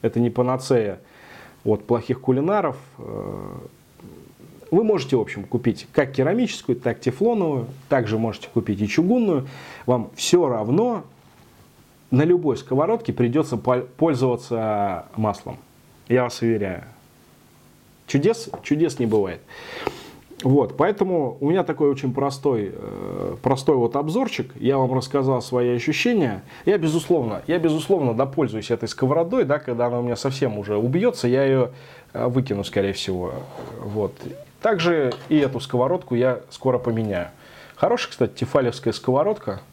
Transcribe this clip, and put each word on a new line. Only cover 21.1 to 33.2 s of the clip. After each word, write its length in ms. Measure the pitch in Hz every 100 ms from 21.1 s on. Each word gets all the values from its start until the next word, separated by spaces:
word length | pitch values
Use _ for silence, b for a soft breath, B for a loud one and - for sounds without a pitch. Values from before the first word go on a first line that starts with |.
| 175 135 -
у 100 | 139
меня 140 | 185
такой 260 | 175 143 147
очень 240 | 135 135
простой, 580 | 123 139 135 147 120 101
э, 640 | - 104 98 95 92 90 90
простой 340 | 127 123 135 139
вот 200 | 117 139
обзорчик. 560 | 151 196 262 - 127 -
Я 220 | 117 139
вам 160 | 131
рассказал 480 | 131 131 143 135 127
свои 320 | - 123 123
ощущения. 680 | 123 120 151 240 233 139 98 B B
Я, 140 | - 202
безусловно, 640 | 156 165 165 170 117 98 -
я, 100 | 170
безусловно, 560 | 165 156 156 196 135
допользуюсь 560 | 113 135 135 131 107 104
этой 180 | 117 113
сковородой, 560 | - 131 147 170 254
да, 140 | 139 147
когда 280 | - 117 120
она 120 | 120
у 40 |
меня 120 | 123
совсем 420 | 117 139 135 139 104
уже 180 | 101 104
убьётся, 500 | 120 156 240 - 120
я 180 | 127
её, 260 | 135 135 123 B B B B
э, 140 | 120 123
выкину, 340 | 123 131 101
скорее 300 | 98 - 98
всего. 400 | 95 - 92